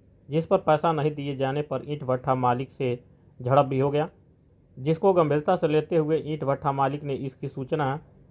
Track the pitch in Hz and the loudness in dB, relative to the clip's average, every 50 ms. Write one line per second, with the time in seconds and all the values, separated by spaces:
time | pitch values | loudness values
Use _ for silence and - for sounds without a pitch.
0 | _ _ _ _ _ - 135 160 160 - 196 190 196 - 156 147 - 170 160 151 | _ _ _ _ _ -6 -4 -4 0 2 0 2 4 2 2 2 2 2 0 0
1 | 139 151 147 147 139 143 143 127 135 131 135 147 147 - 139 127 - 135 147 147 | 0 -2 -2 -4 -6 -6 -4 -2 -2 -2 -2 -4 -4 -4 -6 -8 -6 -8 -8 -6
2 | 139 123 127 127 - 139 131 131 127 123 123 123 139 - - - 139 123 120 123 | -2 -2 -2 -2 0 0 0 2 2 2 0 0 -2 -6 -6 -6 -4 -4 -4 -6
3 | - - - _ _ _ _ - 123 123 131 143 143 131 135 131 135 143 139 147 | -8 -14 -20 _ _ _ _ -8 -2 2 4 4 4 4 2 0 0 2 0 0
4 | 156 - - _ _ _ _ _ _ _ _ _ _ _ _ - 127 147 160 165 | -2 -2 -6 _ _ _ _ _ _ _ _ _ _ _ _ -6 -2 -2 0 2
5 | - 196 190 175 165 147 143 151 147 - 185 170 175 156 151 156 151 - 180 165 | 4 4 4 6 4 4 2 2 2 2 0 2 2 2 2 0 0 2 2 0
6 | 156 147 160 151 127 143 156 147 139 135 139 131 - 147 139 139 139 135 139 147 | 2 2 0 0 -2 -2 -6 -4 -2 -2 -2 0 -2 -2 0 0 0 0 0 -4
7 | 151 143 139 120 139 139 - _ - 135 - - 131 123 165 156 147 131 135 160 | -6 -6 -6 -6 -6 -8 -10 _ -10 -10 -8 -10 -6 -4 -2 -2 0 -2 -2 -4
8 | - - - - - _ | -8 -14 -20 -20 -20 _